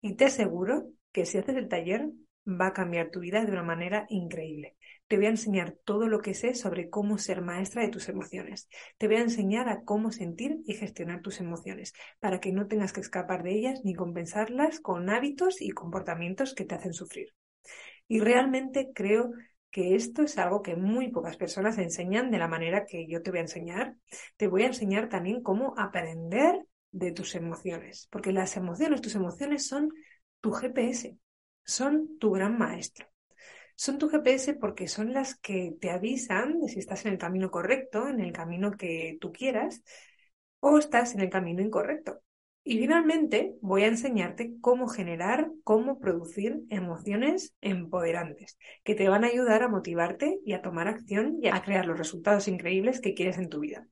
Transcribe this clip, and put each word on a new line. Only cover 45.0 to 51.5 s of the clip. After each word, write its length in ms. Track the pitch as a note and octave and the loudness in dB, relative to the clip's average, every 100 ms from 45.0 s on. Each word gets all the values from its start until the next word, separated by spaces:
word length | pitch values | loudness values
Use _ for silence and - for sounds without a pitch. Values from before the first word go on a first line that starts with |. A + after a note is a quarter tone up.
| F3 E3 F3+ B3+ D#4+ - | -4 -2 2 2 0 -4
cómo 340 | - A3 B3+ C4+ | 4 4 4 0
producir 600 | F#3+ E3+ E3+ - G#3+ C#4+ - | 0 0 -2 -4 -4 -4 -4
emociones 840 | G#3 F3+ E3 G3+ G#3 C4+ F#4 - _ | -4 -4 -6 -2 0 2 0 -4 _
empoderantes, 960 | G3+ F#3 E3 F3+ E3 E3+ E3 - - - - - | -4 -2 -2 -2 0 0 -2 -10 -18 -20 -20 -10
que 100 | - | -2
te 140 | G#3 F#3+ | 4 6
van 160 | G3+ | 6
a 20 | A#3 | 6
ayudar 380 | A#3+ B3 A3 | 4 6 6
a 40 | B3 | 4
motivarte 680 | G3 - E3+ E3+ - D4 F#4+ | 0 -2 0 0 2 0 0
y 80 | A3 | -2
a 100 | F#3 | -4
tomar 240 | F3+ E3 F3+ | -4 -2 -2
acción 520 | A3+ - G3 B3+ E4 | -4 -2 0 0 2
y 60 | |
a 120 | A3+ | 2